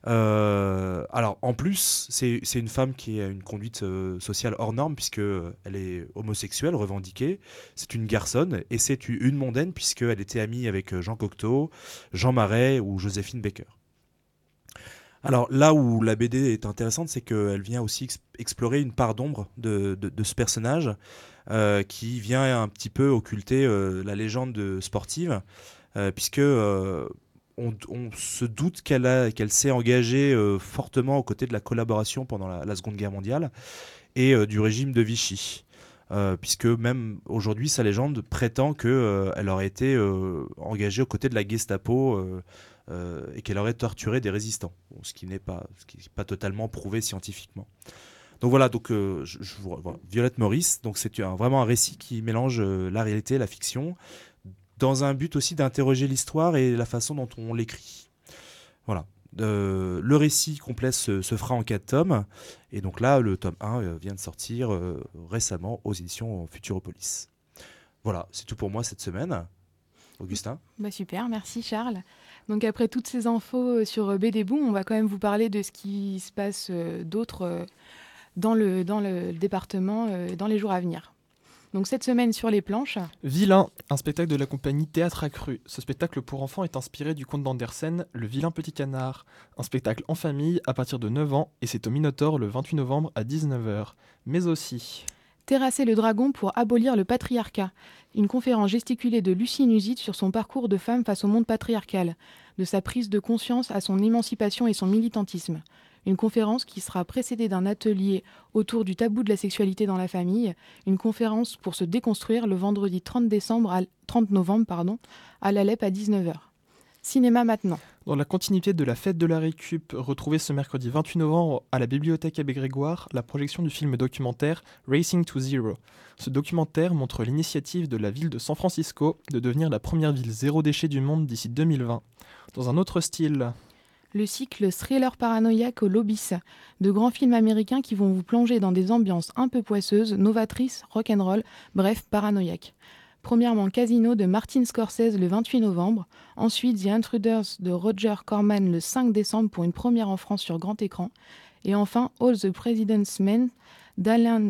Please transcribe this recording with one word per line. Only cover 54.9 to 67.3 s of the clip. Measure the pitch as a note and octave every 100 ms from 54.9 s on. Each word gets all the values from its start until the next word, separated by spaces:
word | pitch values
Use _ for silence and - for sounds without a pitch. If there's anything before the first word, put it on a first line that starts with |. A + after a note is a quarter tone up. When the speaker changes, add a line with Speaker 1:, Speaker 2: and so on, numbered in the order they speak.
| C3+ C#3
Speaker 1:
un |
but | C3+ D#3 D3
aussi | - D#3
d'interroger | C3+ C3+ C3+ C3 C3+
l'histoire | C3 - D#3 E3+ D#3+
et | C3 A#2+
la | A#2
façon | A#2+ - D3
dont | B2 -
on | A2+
l'écrit. | A#2 A2+ - - - - _ - - - - - _ -
Voilà. | F#2+ - _ _ -
Euh, | A2 G#2 G2 F#2+ F#2 F2+
le | A2+ D3
récit | D3+ - - D3
complet | - B2 B2+
se, | B2+ - G2
se | F#2 A2
fera | - B2
en |
quatre | A2 G#2 -
tomes, | C3 F3+ C3 G2 - - - _
et | G2+
donc | F#2+ -
là, | B2 C#3
le | A2+ F#2
tome | F#2+ E2
un, | G#2+ A#2+
euh, | F#2+ E2
vient | F2+ G2
de |
sortir, | - D#2+ - A#2 B2
euh, | G2 F2+ D2 - - E2+
récemment | A2 A2 F2+ F#2 A2+ -
aux |
éditions | F#2+ F2 - A2+ G2 E2
Futuropolis. | - - F#2+ - - - - -